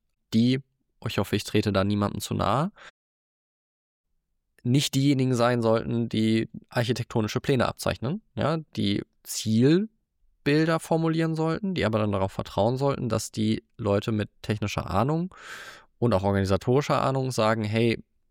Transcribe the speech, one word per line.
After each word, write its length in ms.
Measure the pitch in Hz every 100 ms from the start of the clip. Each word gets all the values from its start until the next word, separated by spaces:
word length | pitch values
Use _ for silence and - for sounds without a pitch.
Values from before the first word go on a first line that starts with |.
| _ _ _
die, 280 | 113 120 131 - _ _ _ 117
ich 120 | -
hoffe, 180 | 101 101
ich 80 |
trete 300 | - 107 104
da 100 | 98
niemandem 380 | 98 104 101 -
zu 140 | - 104
nahe, 360 | 92 117 175 - - - _ _ _ _ _ _ _ _ _ _ _ _ _ _ _ _
nicht 320 | 127 135 - 139
diejenigen 400 | 139 135 127 123
sein 260 | 117 123
sollten, 460 | 113 113 - 117 117
die 400 | 113 110 113 113 - -
architektonische 720 | - 117 113 113 120 107 127
Pläne 260 | - 135 104
abzeichnen, 540 | - - 92 - 202 - -
ja, 240 | 117 160 151 -
die 260 | 101 101 - _
Zielbilder 1600 | - - 107 110 131 170 220 - _ _ _ _ - 147 160 160
formulieren 560 | - 165 165 160 165 160
sollten, 380 | 160 160 202
die 100 | 180
aber 160 | 107 110
dann 140 | 107
darauf 180 | 98 95
vertrauen 460 | - - - 104 131
sollten, 320 | 139 135 120
dass 240 | 110 -
die 320 | - 107 110 - -
Leute 380 | 110 101 113
mit 160 | 110 101 _
technischer 480 | - 107 104 - -
Ahnung 460 | 95 123 160 180 - - - - - _ _
und 160 | 120
auch 100 | 95
organisatorischer 800 | 98 98 95 107 - 127 143 139
Ahnung 300 | 135 135 131
sagen, 320 | 127 110 113
hey, 400 | 104 113 117 113 - _ _